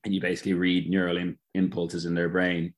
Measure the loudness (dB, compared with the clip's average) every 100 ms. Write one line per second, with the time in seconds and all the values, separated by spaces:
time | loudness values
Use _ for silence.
0 | -2 -2 0 -2 0 2 2 2 2 2
1 | 2 0 -2 -6 _ -2 0 0 -4 -4
2 | -2 0 0 2 0 0 -4